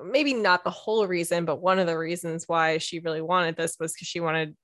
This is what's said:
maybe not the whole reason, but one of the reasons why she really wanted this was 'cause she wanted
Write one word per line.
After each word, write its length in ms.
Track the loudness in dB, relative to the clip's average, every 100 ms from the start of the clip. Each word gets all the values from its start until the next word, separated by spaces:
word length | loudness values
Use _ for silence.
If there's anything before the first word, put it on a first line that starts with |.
maybe 300 | 0 2 2
not 300 | 2 4 4
the 60 | 2
whole 360 | -6 -2 0 2
reason, 380 | 0 0 0 0
but 160 | 0
one 180 | 2 4
of 80 | 2
the 100 | 0
reasons 500 | -2 -4 -4 -6 -2
why 300 | 2 2 0
she 220 | -4 -6
really 220 | -4 -4
wanted 340 | 0 2 2 0
this 200 | -4 -2
was 160 | -6 -6
'cause 120 | -8
she 120 | -4
wanted 360 | 0 0 -2 -6